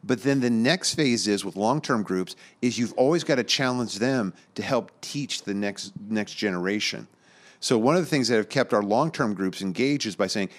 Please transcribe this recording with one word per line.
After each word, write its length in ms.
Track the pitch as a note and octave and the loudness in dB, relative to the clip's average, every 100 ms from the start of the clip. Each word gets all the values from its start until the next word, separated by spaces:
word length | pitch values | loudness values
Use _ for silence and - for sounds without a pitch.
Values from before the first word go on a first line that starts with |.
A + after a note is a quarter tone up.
But 200 | - B2+ | -4 -2
then 160 | C3 C#3 | 2 2
the 100 | B2 | 2
next 440 | A#2 A#2+ F3+ - - | 2 2 2 0 0
phase 320 | D3 A#2 G2 | 2 2 2
is 160 | G2+ | 0
with 120 | F#2+ F2+ | 0 -2
long-term 460 | G#2+ C#3+ - B2 | 0 0 0 -2
groups 340 | F#2+ F#2 F#2 - - _ | 0 -2 -2 -8 -20 _
is 180 | B2 G#2+ | -2 0
you've 140 | A#2 | -2
always 320 | - C3 E3+ - | 2 2 2 2
gotta 180 | C#3 | 0
challenge 560 | A#2 - C3 B2+ A#2 G2 | 0 0 0 -2 -4 -2
them 340 | A#2+ C3+ G2 - _ - | 0 0 -2 -6 _ -10
to 80 | |
help 280 | G#2+ C3 G2 _ | -2 -2 -2 _
teach 420 | - D3 E3 - | -10 -8 -6 -6
the 100 | - | -6
next, 380 | G2+ G2+ G2+ G2+ - G#2 | -4 -4 -6 -12 -12 -6
next 260 | A2 G2+ - | -4 -4 -4
generation. 720 | G#2+ F2+ F2+ G#2 G#2 - - _ _ - - - | -2 0 -2 -2 -2 -6 -12 _ _ -20 -20 -10
So 180 | - B2 | 0 2
one 160 | A#2 E3+ | 4 4
of 60 | |
the 60 | D#3+ | 2
things 200 | D3+ A#2 | 0 4
that 80 | A#2 | 2
have 140 | G#2 | 2
kept 240 | C3+ B2 | 0 2
our 100 | A2 | 2
long-term 500 | G2+ A2 D#3 - B2 | 2 2 0 0 -2
groups 260 | G2 F#2+ F2+ | 0 -2 -2
engaged 440 | G2 E2+ C3 C#3+ A2 | -4 0 0 0 -2
is 100 | F2+ | -2
by 120 | F#2+ | -2
saying, 220 | G#2+ F#2+ | 0 -4